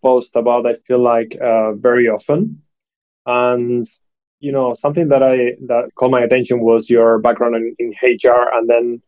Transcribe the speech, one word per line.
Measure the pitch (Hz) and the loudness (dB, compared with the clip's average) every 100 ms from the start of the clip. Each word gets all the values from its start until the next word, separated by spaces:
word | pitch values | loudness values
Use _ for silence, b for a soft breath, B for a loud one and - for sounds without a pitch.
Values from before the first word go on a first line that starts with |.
post | 131 127 - 120 | 0 0 0 -2
about, | 120 120 | 0 0
I | 120 117 - | -2 -6 -2
feel | 123 | 0
like, | 120 117 117 - | 2 0 -2 -6
uh, | 127 113 107 | -2 0 -2
very | 107 123 123 117 | -2 0 2 0
often. | 107 - 151 226 - _ _ _ _ _ _ - | -2 -4 -4 -4 -8 _ _ _ _ _ _ -4
And, | 123 123 123 120 120 113 _ _ _ _ _ | 0 0 0 -2 -4 -6 _ _ _ _ _
you | 143 | -6
know, | 135 127 | -2 -2
something | 120 147 156 160 | -2 -4 -2 2
that | 139 | 2
I, | 131 127 120 - 127 | 4 2 -2 -4 -4
that | 120 123 - | -4 -4 -2
caught | 123 | 0
my | 127 | 0
attention | 120 127 120 123 | 2 0 0 0
was | 113 113 110 | 2 2 2
your | 117 113 113 | 4 4 4
background | 120 113 117 117 | 0 0 -2 -2
in, | 113 - | -6 -8
in | 117 104 | -10 -2
H | 127 120 | -2 2
R | 127 120 120 123 | 2 2 2 0
and | 117 | 0
then, | 117 120 120 | 0 0 -6